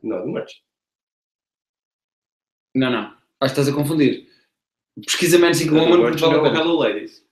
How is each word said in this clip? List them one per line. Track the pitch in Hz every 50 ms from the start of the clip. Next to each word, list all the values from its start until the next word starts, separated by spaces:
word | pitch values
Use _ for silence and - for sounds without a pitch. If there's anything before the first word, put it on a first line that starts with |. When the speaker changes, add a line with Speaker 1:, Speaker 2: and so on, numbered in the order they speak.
| -
Speaker 1:
Não, | 110 104 90 -
do | - -
Merchant. | 110 110 - - - _ _ _ _ _ _ _ _ _ _ _ _ _ _ _ _ _ _ _ _ _ _ _ _ _ _ _ _ _ _ _ _ _ _ _ _ _ _ _ _ _ _ -
Speaker 2:
Não, | 131 131 127
não. | 120 110
Acho | 104 - - _ _ _ _ _
que | -
estás | 131 - - 139 139
a | 143
confundir. | 147 143 143 165 156 143 120 - - - _ _ _ _ _ _ _ _ _ _ _ _ _ _ - -
Pesquisa | - - - 180 165 170 175
Man | 170 170 156
Seeking | - - 151 151
Speaker 1:
Não, | 156 160
do | 170
Speaker 2:
Woman, | 180 170 156
Speaker 1:
Merchant | - - 147
Speaker 2:
porque | 160 165 -
vale |
a | 151
Speaker 1:
é | - 139
o | 143
Speaker 2:
pena. | 160 160
Speaker 1:
Hello | 170 170 156
Ladies, | 131 107 101 - - - - _ _ _